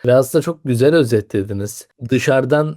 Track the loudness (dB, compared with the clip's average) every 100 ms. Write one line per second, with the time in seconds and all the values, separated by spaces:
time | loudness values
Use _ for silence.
0 | 2 2 4 -2 -2 -8 -4 2 4 4
1 | 2 0 -2 -6 -6 -8 -8 -12 -20 _
2 | -4 -2 0 0 0 0 -2